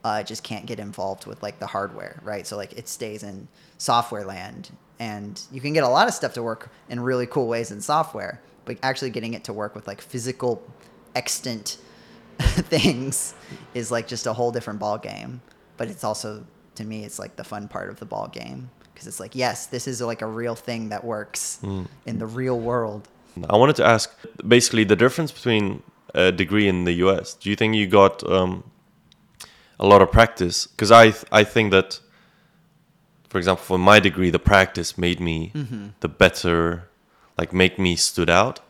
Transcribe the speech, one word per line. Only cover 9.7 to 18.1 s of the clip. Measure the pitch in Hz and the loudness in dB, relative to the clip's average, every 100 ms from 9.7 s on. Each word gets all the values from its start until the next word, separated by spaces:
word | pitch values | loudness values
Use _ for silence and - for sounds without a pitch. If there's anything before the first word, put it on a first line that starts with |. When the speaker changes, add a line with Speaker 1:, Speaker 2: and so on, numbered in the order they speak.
Speaker 1:
with, | - - | -10 -16
like, | 98 | -16
physical | - 127 117 123 127 113 - - - _ _ | -12 -8 -8 -4 -4 -4 -10 -20 -20 _ _
extant | 123 - - 131 113 104 - - - - | -8 -6 -8 -8 -10 -12 -14 -20 -20 -20
<laughs> | - - - | -20 -20 -4
things | - - 185 160 143 123 135 - - - - - - | -2 -2 -2 0 0 -2 -6 -6 -8 -14 -20 -20 -12
is, | 123 117 | -10 -6
like, | 117 113 | -6 -6
just | 120 123 | -8 -6
a | |
whole | 113 120 | -4 -2
different | 117 113 104 | -4 -8 -6
ball | 104 107 | -6 -6
game. | 101 101 117 123 _ _ _ _ | -8 -12 -14 -16 _ _ _ _
But | 117 | -12
it's | 104 | -6
also, | 107 107 107 107 - _ _ - | -6 -6 -10 -14 -18 _ _ -16
to | |
me, | 110 110 | -12 -12
it's, | 104 - | -12 -14
like, | 98 - | -14 -16
the | |
fun | - 104 101 | -14 -14 -12
part | - 95 | -12 -12
of | 104 | -14
the | |
ball | 107 | -12